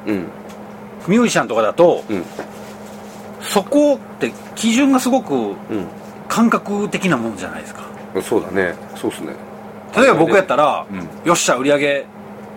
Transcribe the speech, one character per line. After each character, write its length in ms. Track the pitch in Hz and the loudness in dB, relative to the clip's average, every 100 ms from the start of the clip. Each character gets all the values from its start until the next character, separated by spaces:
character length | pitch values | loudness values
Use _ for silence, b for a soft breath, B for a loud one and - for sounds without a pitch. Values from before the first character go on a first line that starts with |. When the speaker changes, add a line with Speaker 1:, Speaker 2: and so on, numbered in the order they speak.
| - | -4
Speaker 1:
う 40 | |
ん。 160 | 101 80 - - - - - - - - | -2 -4 -10 -16 -16 -16 -16 -16 -10 2
Speaker 2:
ミ 100 | 220 | 4
ュ 40 | |
ー 20 | 226 | 4
ジ 60 | |
シ 80 | 170 | 2
ャ 40 | |
ン 40 | 120 | 2
と 80 | 113 | 2
か 60 | |
だ 120 | 107 | 2
と、 300 | 107 170 127 - | 6 6 6 0
Speaker 1:
う 60 | 98 | -4
ん。 80 | 82 - - - - - - - - - - - | -4 -10 -12 -14 -16 -16 -16 -16 -16 -16 -16 -12
Speaker 2:
そ 220 | - 208 | 0 0
こ 320 | 190 294 294 247 | 4 4 4 2
っ 20 | - - | -2 -4
て 120 | 117 - - - | -4 -4 -14 -2
基 160 | 226 | 2
準 200 | 226 277 | 4 6
が 80 | 269 | 4
す 100 | 254 | 4
ご 120 | 262 | 0
く 120 | - 135 | 2 0
Speaker 1:
う 120 | 104 | 0
ん。 80 | 95 - 107 87 - - - - | -4 -6 -6 -6 -10 -16 -16 -4
Speaker 2:
感 220 | - 233 | 2 4
覚 400 | 226 - 202 208 | 4 0 -4 -2
的 180 | - 185 | -2 0
な 100 | 135 | 0
も 120 | 113 | 0
ん 80 | 101 | -6
じ 80 | 92 | -8
ゃ 40 | |
な 100 | - | -10
い 20 | |
で 60 | - | -12
す 80 | - | -14
か。 80 | - - - 92 | -14 -16 -8 -6
Speaker 1:
そ 180 | - 107 | 0 -2
う 20 | |
だ 80 | 82 | 0
ね。 220 | 95 90 80 - - | 0 0 -2 -12 -6
そ 120 | 117 | -6
う 40 | |
っ 20 | |
す 60 | - | -6
ね。 140 | 80 - - - - - - 202 | -10 -12 -14 -16 -16 -16 -4 4
Speaker 2:
例 100 | 262 | 6
え 20 | |
ば 40 | 170 | 6
僕 160 | 160 | 6
や 100 | 196 | 6
っ 40 | 190 | 4
た 100 | 131 | 4
ら、 300 | 147 98 90 | 4 2 -4
Speaker 1:
う 40 | |
ん。 140 | 95 82 - | -10 -10 -4
Speaker 2:
よ 100 | 160 | 0
っ 20 | 170 | 2
し 140 | - | 2
ゃ、 40 | 127 | 2
売 100 | 135 | 4
り 60 | |
上 80 | 143 | 4
げ 260 | 143 139 - - - - - | 2 0 -4 -16 -16 -16 -16